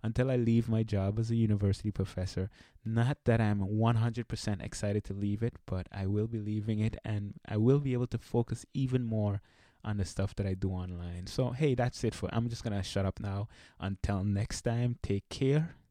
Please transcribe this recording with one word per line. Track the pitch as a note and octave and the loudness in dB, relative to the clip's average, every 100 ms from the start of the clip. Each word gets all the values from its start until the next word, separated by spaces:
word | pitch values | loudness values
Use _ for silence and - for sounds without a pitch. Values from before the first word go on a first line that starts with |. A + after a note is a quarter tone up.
until | A2+ A2+ B2+ | -2 0 2
I | B2+ | 4
leave | A2+ A#2 A#2 | 6 4 4
my | A2+ | 2
job | A2+ G2+ G2 G#2+ | 2 2 2 0
as | A2+ | 0
a | A#2 | 2
university | A2 G#2 G2+ G2+ G#2+ | 4 4 2 2 -2
professor. | - F#2+ - F#2 - F#2+ - - - A2 | -2 -4 -2 -4 -4 -4 -8 -20 -10 -2
Not | A2+ A#2+ D3 - | 2 2 2 2
that | A2+ | 4
I'm | G#2+ G#2 | 4 2
one | F#2+ G#2+ A2+ A2+ | 0 4 4 4
hundred | A#2 A2+ - | 2 -2 -6
percent | - - G2 | -4 -4 -4
excited | - - G#2 G#2 - | -6 -4 -2 -2 -2
to | |
leave | G2 G2+ G#2 | -4 -2 0
it, | A#2 - - | -2 -4 -6
but | F#2 F2+ | -6 -6
I | G2+ F#2+ | -4 -2
will | G#2 A2+ | 0 0
be | A2+ | -4
leaving | G#2 G#2+ G#2+ G#2+ | -4 -4 0 0
it, | A2 - | 0 -2
and | - G#2 G2+ - - | -4 -4 -4 -10 -4
I | G#2+ | 4
will | A2+ C#3+ | 6 6
be | C#3 | 4
able | B2 B2 | -2 -2
to | A#2 | -4
focus | - A#2+ A#2 A#2 - | -2 -2 0 -4 -6
even | C#3 C3 B2+ | -4 0 0
more | A#2 A2 G#2 G2+ _ _ - _ | 0 0 0 -2 _ _ -20 _
on | A2 G#2 | -6 -2
the | F#2 | -2
stuff | - G2 - | -2 -4 -2
that | G2 | -4
I | |
do | F#2+ F#2+ | -2 -2
online. | F#2 F2+ F2 F2 F2 F2+ | -2 -6 -8 -8 -10 -6
So, | - B2 | -2 -2
hey, | B2+ D3+ B2+ | 0 0 2
that's | B2 - | 0 0
it | A2+ - | -4 -2
for, | - | -2
I'm | A#2 A#2 | -2 -2
just | A#2 | -4
gonna | A#2 G2+ | -4 -2
shut | F#2+ G2 F#2+ | -2 0 0
up | - | -2
now. | G2+ G2 G#2+ - - _ | -4 -4 -6 -10 -20 _
Until | F#2 G2 - G2+ | -6 -4 -2 0
next | G2+ G2 G#2+ - | 2 0 -2 -4
time, | - A#2 A#2+ A#2 | -2 0 0 -2
take | - G2+ - | -2 -4 -4
care | - C3+ D3 E3 - _ | -2 2 2 0 -8 _